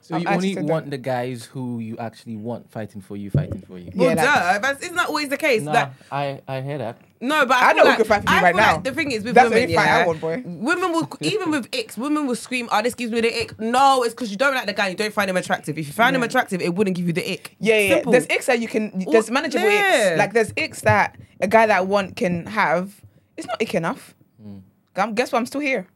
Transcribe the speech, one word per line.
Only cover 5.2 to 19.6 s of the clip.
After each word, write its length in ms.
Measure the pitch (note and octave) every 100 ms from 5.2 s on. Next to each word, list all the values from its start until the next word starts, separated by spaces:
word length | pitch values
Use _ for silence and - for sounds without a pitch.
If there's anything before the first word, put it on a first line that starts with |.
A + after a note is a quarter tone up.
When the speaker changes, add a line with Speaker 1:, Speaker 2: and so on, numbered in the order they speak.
| D4
Speaker 3:
the 80 | C#4
case? 240 | D#4 A3+
Speaker 1:
Nah, 80 | D3
Speaker 3:
Like, 180 | E3+ C3+ - -
Speaker 1:
I, 300 | C#3 C#3+ C#3 -
I 120 | C3+
hear 160 | C3+ D3
that. 200 | A2+ B2 _ _
Speaker 3:
no, 240 | A#3+ D4+ C4
but 100 | B3+
I 140 | B3
Speaker 2:
I 40 |
Speaker 3:
feel 40 | G4+
Speaker 2:
know 60 |
who 60 | D#4+
Speaker 3:
like, 80 | B3+
Speaker 2:
could 80 | G#3+
fight 160 | G#3 G3
for 60 |
me 60 | G#3
Speaker 3:
I 40 |
Speaker 2:
right 140 | F3+ F3+
Speaker 3:
feel 80 |
like 120 | G#3+ D#3+
Speaker 2:
now. 40 |
Speaker 3:
the 100 | B3+
thing 180 | C4+ C#4+
is 120 | A3+
with 120 | G#3 A#3
Speaker 2:
That's 140 | B3
the 60 | A3
Speaker 3:
women, 80 | G3+
Speaker 2:
only 60 | E3
fight 120 | F#3
I 120 | -
Speaker 3:
yeah, 60 | F3+
Speaker 2:
want, 120 | D#3+
boy. 240 | D#3+ E3+ B3
Speaker 3:
women 460 | F3 A#3 F4+ F#4
will, 180 | E4 D4+ -
even 300 | D3+ G#4 F4+
with 180 | D4+ A3
icks, 240 | C4 A3+ -
women 300 | C4+ D4+ C#4+
will 80 | A#3+
scream, 320 | - B3 A#3
"Oh, 80 | G#3
this 120 | A3+ A3
gives 160 | A#3+
me 80 | A#3
the 200 | A#3 A#3
ick." 160 | A3 -
No, 440 | A3 B3 C#4 C4+
it's 100 | A#3
'cause 180 | A3+ A#3+
you 60 | G3
don't 160 | C#4
like 120 | C4 G#3
the 80 |
guy, 160 | - G3+
you 60 | F3+
don't 180 | G#3
find 160 | G#3 G3
him 80 | F3+
attractive. 400 | F3 F#3 - D3+
If 100 | D3
you 60 |
found 200 | D3+ A#3+ C4+
him 80 |
Speaker 2:
Yeah. 40 | A#3
Speaker 3:
attractive, 340 | B3+ A#3 F#3
it 140 | F3 F3
wouldn't 220 | G#3 F3+
give 100 | F3
you 60 |
the 180 | E3+ -
ick. 240 | F3+ - _
Speaker 2:
Yeah, 200 | G3 A3
yeah. 140 | G3 E3+
Speaker 3:
Simple. 160 | B3
Speaker 2:
There's 160 | B3 -
icks 180 | D#4+ -
that 120 | B3
you 80 | A3+
can, 220 | A3+ G#3+ F#3 F#3
there's 200 | A3+ A3
Speaker 3:
Well, 40 | B3
Speaker 2:
manageable 340 | D#4 D4+